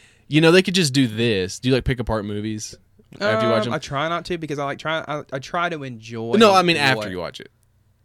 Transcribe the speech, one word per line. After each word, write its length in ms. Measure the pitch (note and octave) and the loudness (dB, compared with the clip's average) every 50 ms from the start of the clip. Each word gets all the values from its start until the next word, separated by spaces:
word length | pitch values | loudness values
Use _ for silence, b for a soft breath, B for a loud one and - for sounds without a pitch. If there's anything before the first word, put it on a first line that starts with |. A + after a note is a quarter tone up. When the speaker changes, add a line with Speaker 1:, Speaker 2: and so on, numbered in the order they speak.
| b b b b b b | b b b b b b
Speaker 1:
"You 120 | C#3 D3+ | 2 6
know, 120 | E3 E3 E3+ | 6 8 8
they 100 | F#3+ F#3+ | 6 6
could 120 | G3+ F3 | 4 2
just 200 | F#3+ E3+ C#3 B2+ | 2 2 2 4
do 120 | C#3 C3 | 2 2
this." 520 | A2+ G#2+ A2 A#2 A#2+ G#2+ F#2+ F#2 F#2 - - | 2 2 0 0 2 2 0 0 -4 -6 -4
Do 100 | - B2+ | 0 2
you, 60 | C3 | 2
like, 100 | B2 - | 2 2
pick 160 | - C3 A#2 | -2 -4 -2
apart 240 | A#2 A#2+ A2 A2 G2+ | -2 -4 -2 -4 -4
movies 500 | G#2 G#2 G#2 G#2 A2 A2 A2 - - - - _ _ _ _ _ _ - - | -4 -6 -6 -6 -6 -8 -8 -10 -12 -16 -18 _ _ _ _ _ _ -12 -6
after 240 | G3+ G#3 - A3 A3 | -2 -2 0 0 2
you 60 | - - | 2 2
watch 60 | - | 0
Speaker 2:
Um, 60 | - | 0
Speaker 1:
them? 80 | - - | -2 -4
Speaker 2:
I 40 | D#3 | -6
try 300 | - - C#3+ C#3 D3+ E3 | -6 -6 -6 -4 -4 -2
not 160 | E3+ E3+ E3+ | -4 -6 -6
to 140 | - F3+ E3+ | -6 -6 -6
because 200 | D#3+ D3 D3+ C#3+ | -6 -6 -6 -6
I 60 | C#3+ | -4
like 140 | C#3 C#3 - | -6 -6 -8
try, 260 | - D#3 D#3+ D#3+ - | -6 -6 -4 -4 -6
I, 160 | - D3+ D3 - - - | -6 -8 -8 -8 -8 -10
I 40 | C3+ | -10
try 300 | C3 - - F3 E3+ F3 | -10 -6 -4 -4 -4 -4
to 140 | E3+ D#3 C#3 | -4 -8 -10
enjoy 480 | C3 A#2+ A2 A2 A2+ A#2 A2+ A2+ A#2 B2 | -12 -14 -14 -16 -12 -10 -8 -6 0 4
Speaker 1:
No, 180 | A3 A3+ G#3 F#3+ | 6 6 8 6
I 80 | F#3 F3+ | 6 4
mean 140 | F3 E3 D3 | 4 2 2
Speaker 2:
what 40 | C#3+ | 2
Speaker 1:
after 280 | C3+ C3 A2+ G#2 G2 | 2 2 2 -2 -6
you 80 | F2+ F2+ | -6 -8
watch 220 | E2 D2 - - | -8 -8 -10 -14
it. 100 | - - _ _ _ _ _ _ _ _ _ _ | -20 -20 _ _ _ _ _ _ _ _ _ _